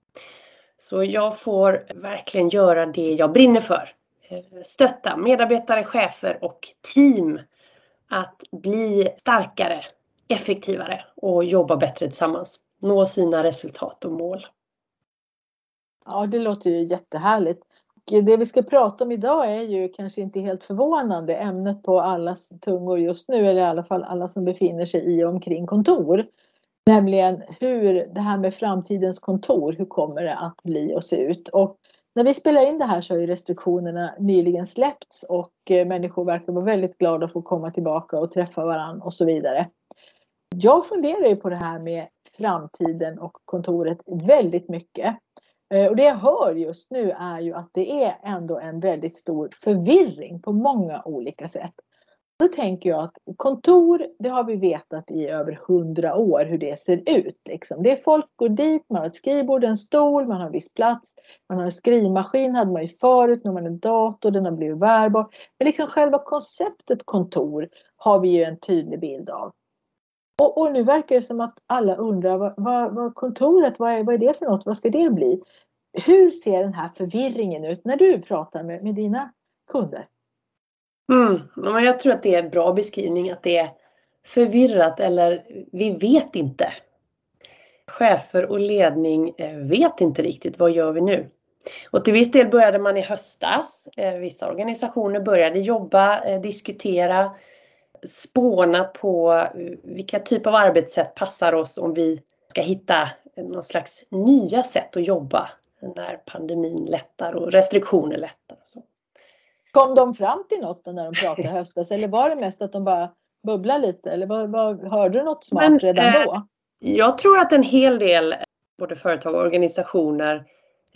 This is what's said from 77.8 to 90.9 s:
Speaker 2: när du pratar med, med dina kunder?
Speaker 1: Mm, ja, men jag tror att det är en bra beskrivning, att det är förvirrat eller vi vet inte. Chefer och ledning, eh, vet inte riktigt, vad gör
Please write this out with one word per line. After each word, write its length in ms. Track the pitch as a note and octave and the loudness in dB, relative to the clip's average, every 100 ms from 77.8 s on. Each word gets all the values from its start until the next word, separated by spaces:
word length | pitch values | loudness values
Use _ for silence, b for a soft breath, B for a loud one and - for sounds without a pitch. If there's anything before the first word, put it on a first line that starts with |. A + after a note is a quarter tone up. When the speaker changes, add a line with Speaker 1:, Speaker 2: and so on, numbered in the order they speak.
| A#3 | -4
Speaker 2:
när 120 | C#4 | 4
du 240 | F#4+ A3+ | 4 4
pratar 420 | - G#3 F#3+ D#3+ | 0 -6 -6 -10
med, 200 | E3+ F3 | -10 -8
med 120 | G#3 G#3 | -6 -4
dina 380 | G#3 A#3+ C#4 _ _ _ - | -4 -4 -6 _ _ _ -6
kunder? 360 | C#4 E3+ A2+ - _ _ _ _ _ _ _ _ _ - | -4 -4 -8 -16 _ _ _ _ _ _ _ _ _ 2
Speaker 1:
Mm, 280 | B3+ A3+ F3 C#3 - | 4 4 2 -4 -8
ja, 160 | F#3+ | -4
men 120 | A3 | 2
jag 160 | B3 B3 | 2 2
tror 140 | C4+ | 2
att 100 | A3+ | 2
det 120 | G3+ F3 | 2 0
är 80 | |
en 60 | E3 | 0
bra 240 | F3 E3+ | 0 0
beskrivning, 580 | F#3+ G#3 G3+ F#3+ F3 F#3 | 0 -4 -6 -4 -4 -4
att 120 | F3 | -4
det 140 | F3 E3+ | 0 0
är 120 | D#3 - _ _ _ _ _ | -2 -8 _ _ _ _ _
förvirrat 760 | B3 A3+ A#3+ B3+ G3 E3 D#3+ | 0 2 4 4 4 2 2
eller 440 | F#3+ F3 E3+ F3+ - G3 - | 0 2 2 0 -6 -18 -12
vi 200 | F#3 G#3+ | -6 -4
vet 440 | F#3+ G#3+ D4 - F3+ | -2 4 4 2 -4
inte. 380 | C#3 - - - _ _ _ _ _ _ b b b b - | -4 -2 -4 -6 _ _ _ _ _ _ b b b b -14
Chefer 580 | - A3+ E3 - F#3 F3 | 0 2 2 0 -2 0
och 140 | G3+ | -2
ledning, 720 | G3+ G#3 E3 D3+ D#3+ D#3 E3 - | 0 2 2 2 0 0 -2 -6
eh, 200 | D#3 D3+ | -12 -10
vet 440 | C#3 G#3 E4 - | -2 2 2 2
inte 200 | E3+ C#3 | 0 0
riktigt, 380 | - - - - | -4 -6 -8 0
vad 120 | E3+ | 2
gör 200 | E3 D#3+ | 2 0